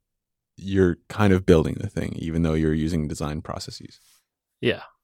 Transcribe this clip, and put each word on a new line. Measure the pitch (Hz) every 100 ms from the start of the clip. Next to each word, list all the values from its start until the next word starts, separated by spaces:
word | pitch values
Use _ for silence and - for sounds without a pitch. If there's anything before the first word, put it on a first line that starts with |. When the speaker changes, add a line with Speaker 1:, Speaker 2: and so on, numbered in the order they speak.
| _ _ _ _ _ -
Speaker 1:
you're | 95 95 90 80 -
kind | - 104
of | 92 92
building | 82 78 -
the | -
thing, | - - -
even | 82 82
though | 82 80
you're | 78
using | 78 78 82 76
design | 78 76 78
processes. | - - - - - - _ _ _ _ _ -
Speaker 2:
Yeah, | 123 - - _